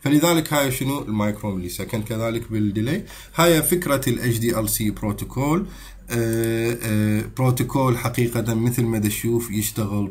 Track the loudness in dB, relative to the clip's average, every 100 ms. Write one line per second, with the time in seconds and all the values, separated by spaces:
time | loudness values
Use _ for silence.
0 | 4 4 6 2 2 0 0 0 -2 -2
1 | -2 0 0 -2 -4 -4 -6 -8 -6 -4
2 | -4 -4 -2 -4 -4 0 0 0 0 -2
3 | -4 -16 -12 2 6 6 4 0 2 0
4 | 2 0 0 0 2 0 0 0 -2 -2
5 | -4 -4 -6 -2 0 0 -2 -10 -18 -18
6 | -6 -2 0 0 0 0 -2 -2 -2 2
7 | 2 2 -2 0 2 2 0 2 2 2
8 | 0 0 0 0 0 0 0 2 0 2
9 | 0 0 0 0 0 -2 -2 -2 -2 -2
10 | -4